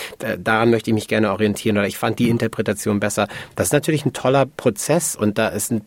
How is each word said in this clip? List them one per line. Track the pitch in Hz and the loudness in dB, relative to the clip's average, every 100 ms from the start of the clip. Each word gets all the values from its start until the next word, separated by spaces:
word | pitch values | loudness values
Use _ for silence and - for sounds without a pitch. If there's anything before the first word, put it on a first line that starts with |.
| - - | -12 -10
äh, | 117 90 | -6 -4
"daran | 101 110 117 | 0 2 4
möchte | 113 117 | 2 2
ich | |
mich | 110 - | -2 0
gerne | 110 104 | 0 2
orientieren" | 98 104 101 113 104 | 2 0 0 0 0
oder | 101 | 0
"ich | - | -2
fand | 120 107 | -2 0
die | 120 | 2
Interpretation | 117 113 - 107 101 107 101 | 2 0 -2 -2 -2 -2 0
besser". | 104 - 101 - - | 0 0 -2 -4 -8
Das | - - | -4 0
ist | |
natürlich | 147 151 151 131 | 2 2 0 0
ein | |
toller | - 127 135 135 | -2 2 2 2
Prozess | - - 104 - 160 - | 0 -2 0 0 0 0
und | - 107 104 | -2 0 0
da | 110 | 0
ist | 110 - | -2 -4
ein, | 113 | -4